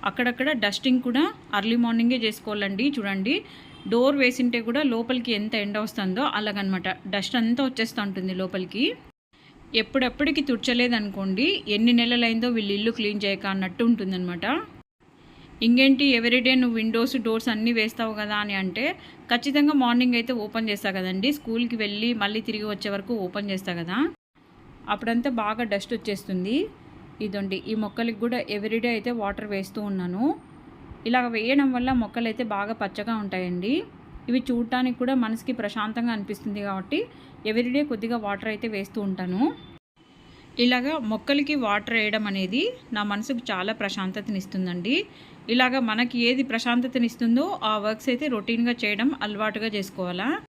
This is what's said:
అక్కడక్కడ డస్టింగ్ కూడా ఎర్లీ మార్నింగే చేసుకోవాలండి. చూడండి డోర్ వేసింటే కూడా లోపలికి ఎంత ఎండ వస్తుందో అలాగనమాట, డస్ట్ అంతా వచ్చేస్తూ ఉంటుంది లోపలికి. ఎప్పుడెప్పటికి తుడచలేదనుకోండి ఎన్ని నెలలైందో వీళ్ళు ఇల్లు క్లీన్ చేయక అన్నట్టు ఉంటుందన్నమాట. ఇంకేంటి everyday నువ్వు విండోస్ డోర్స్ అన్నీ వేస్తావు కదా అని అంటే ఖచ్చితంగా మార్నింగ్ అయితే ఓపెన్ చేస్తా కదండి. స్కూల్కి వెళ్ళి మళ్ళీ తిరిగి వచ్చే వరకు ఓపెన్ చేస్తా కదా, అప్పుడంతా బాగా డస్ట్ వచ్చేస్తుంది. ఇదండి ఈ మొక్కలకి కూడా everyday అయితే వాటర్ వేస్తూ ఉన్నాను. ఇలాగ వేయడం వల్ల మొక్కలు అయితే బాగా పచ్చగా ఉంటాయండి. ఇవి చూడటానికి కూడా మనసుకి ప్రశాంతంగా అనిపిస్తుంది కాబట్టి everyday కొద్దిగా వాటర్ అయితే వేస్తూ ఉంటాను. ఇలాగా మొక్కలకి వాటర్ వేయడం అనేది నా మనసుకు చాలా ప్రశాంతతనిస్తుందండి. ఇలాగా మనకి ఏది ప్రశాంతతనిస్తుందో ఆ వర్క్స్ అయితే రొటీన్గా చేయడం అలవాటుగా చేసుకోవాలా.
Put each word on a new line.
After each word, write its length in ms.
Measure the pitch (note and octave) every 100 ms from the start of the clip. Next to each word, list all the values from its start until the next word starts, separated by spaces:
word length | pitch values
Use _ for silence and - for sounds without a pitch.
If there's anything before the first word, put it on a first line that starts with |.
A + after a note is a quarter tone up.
| G3+
అక్కడక్కడ 420 | - B3 A#3+ C4+ C#4+
డస్టింగ్ 360 | G3+ G3 C4+ B3+ B3
కూడా 160 | A#3+ F4 A4 - G3+
ఎర్లీ 200 | G#3 A#3+
మార్నింగే 340 | A#3 A3+ A#3 B3+ A3
చేసుకోవాలండి. 600 | G#3+ - G#3 G3 G3 C4+ C#4+
చూడండి 380 | G3+ G3 G3 - - - - - -
డోర్ 260 | A3+ C4 C#4+
వేసింటే 400 | B3+ B3 B3 A#3 A3+
కూడా 140 | B3 D4+
లోపలికి 400 | A3+ A#3 B3+ A#3 G#3+
ఎంత 160 | G#3+ A3
ఎండ 140 | G3+ G#3 G#3+
వస్తుందో 380 | - F#3+ F#3 D4 -
అలాగనమాట, 520 | G#3+ G3+ G3 F#3+ F#3 F#3 G3
డస్ట్ 220 | G3+ - B3
అంతా 220 | A3+ A#3+ C4+
వచ్చేస్తూ 300 | C4 A3+ - G3+
ఉంటుంది 260 | F#3+ F#3 F#3
లోపలికి. 420 | F#3+ F#3+ F3+ G3+ D4+ A#4+ - _ _ _ - - - A3
ఎప్పుడెప్పటికి 600 | A3 C4+ B3+ - D4 D#4 C#4+
తుడచలేదనుకోండి 1000 | A#3 - A#3+ B3 A#3+ G#3 G3+ F#3+ F#3+ D4 G4+ - G#3
ఎన్ని 180 | A3+ A#3+
నెలలైందో 480 | A#3 A#3+ A#3 A3+ B3 A3+
వీళ్ళు 180 | G3+ G3+
ఇల్లు 160 | A3 A3+
క్లీన్ 240 | G#3 G#3 G3+
చేయక 220 | G3 G3
అన్నట్టు 300 | F#3+ F#3 F#3 A#3
ఉంటుందన్నమాట. 560 | A3 F#3+ F#3 F3+ F3 G3 D#4 G#4+ - - _ _ _ - - - - A3+
ఇంకేంటి 380 | A#3+ C4+ C4 C#4 A#3+
everyday 360 | A#3 B3 B3+ C4
నువ్వు 160 | B3 A3+
విండోస్ 380 | A3 A3+ B3 C4 A3
డోర్స్ 240 | A3 A#3
అన్నీ 180 | G#3+ A3+ A#3
వేస్తావు 340 | G#3+ A3+ A3+ G#3+
కదా 180 | G#3 G#3
అని 120 | G#3 G3
అంటే 240 | F#3+ F#3 C#4 F4+ - - -
ఖచ్చితంగా 420 | A#3+ C#4 C#4+ D4 D4
మార్నింగ్ 340 | B3 A#3+ B3 A#3+
అయితే 140 | A#3 B3
ఓపెన్ 260 | G#3 A3+ A3
చేస్తా 200 | G3+ G3+ F#3+
కదండి. 340 | F#3 F#3 A#3 D4
స్కూల్కి 380 | - A3+ A#3+ A#3
వెళ్ళి 260 | G#3 G#3 A3+ A#3
మళ్ళీ 180 | G3+ G#3+ A3+
తిరిగి 200 | G#3+ G#3+
వచ్చే 200 | G3+ G#3
వరకు 220 | G3+ G3 A#3 F#3
ఓపెన్ 240 | G3+ G3+
చేస్తా 220 | F#3+ F#3+ F3
కదా, 180 | E3+ G3+ D4+ - _ _ _ - - - -
అప్పుడంతా 380 | G#3 A3+ A#3 C#4 A#3+
బాగా 240 | G#3 A3 A#3+
డస్ట్ 200 | G3+ G3 A3+
వచ్చేస్తుంది. 580 | A3 G3 - F#3+ F#3 C4 G#4 - - - - - G#3+
ఇదండి 320 | G3+ G3 F#3+ -
ఈ 20 | A3
మొక్కలకి 380 | G#3+ G#3 A#3 G#3+
కూడా 160 | A#3 A#3+ -
everyday 380 | G#3 G#3 A3+ A#3+
అయితే 180 | A3+ A3 A#3+
వాటర్ 280 | G3+ G3+ G#3
వేస్తూ 280 | G3+ F#3+ - G#3
ఉన్నాను. 340 | F#3+ F3+ F3+ C4+ - - - - - - - -
ఇలాగ 180 | B3 B3 A3+
వేయడం 320 | A3+ C#4+ C#4 B3
వల్ల 140 | B3 C4
మొక్కలు 240 | G#3+ A#3 A#3
అయితే 120 | A3 A#3 G3+
బాగా 180 | G3+ A3
పచ్చగా 320 | G3+ - G#3 A3+
ఉంటాయండి. 500 | G3+ F#3 F3+ F3+ F#3+ D#4 A4+ - - - -
ఇవి 100 | B3 B3
చూడటానికి 480 | A#3+ A#3 B3+ B3+ A#3+
కూడా 140 | B3 C4
మనసుకి 300 | A3 A3+ - B3
ప్రశాంతంగా 540 | G#3 A3 G#3+ A3 A#3 A3
అనిపిస్తుంది 460 | G3 G3+ A3 G3+ G3+
కాబట్టి 320 | F#3+ F#3+ D4+ A#4+ - - - G#3+
everyday 320 | A3 B3 C4 D4
కొద్దిగా 280 | A3+ A3+ A#3 G#3
వాటర్ 260 | G3 A3
అయితే 160 | G#3+ A#3 G#3
వేస్తూ 240 | G3 - G3+
ఉంటాను. 320 | F#3 F#3 F#3 C#4+ - - - _ _ _ - - - - -
ఇలాగా 300 | B3 B3 C4 D#4 A3+
మొక్కలకి 440 | G#3+ - C#4+ C#4+ D4 A3+
వాటర్ 300 | G#3 G#3 A#3
వేయడం 260 | G#3+ G#3+ G#3+
అనేది 340 | G3 F#3 A#3 G#4 B4+ - G#3
నా 60 | G#3
మనసుకు 300 | G3+ A3 B3 -
చాలా 200 | G3 F#3+ A3
ప్రశాంతతనిస్తుందండి. 1120 | G3+ G3+ F#3 F#3+ G3+ G3 F#3+ F#3+ F3+ F3 F3+ D4+ G#4+ - - - -
ఇలాగా 260 | A#3+ B3+ C4 A#3
మనకి 280 | G#3+ B3 A#3+ A#3
ఏది 160 | C4 C4
ప్రశాంతతనిస్తుందో 960 | A3+ B3 A#3+ B3 B3+ A#3+ - A#3 A#3+ E4+ G4+ G#3+
ఆ 20 | G#3+ G#3
వర్క్స్ 240 | A3 -
అయితే 140 | B3 D4+
రొటీన్గా 400 | A#3 G3 A#3 A#3+ A#3+
చేయడం 280 | G#3+ G#3 B3 D4 G#3
అలవాటుగా 440 | G#3 G#3+ G#3+ A3 G#3
చేసుకోవాలా. 520 | F#3+ - F3+ F3 A3+ F#4+ -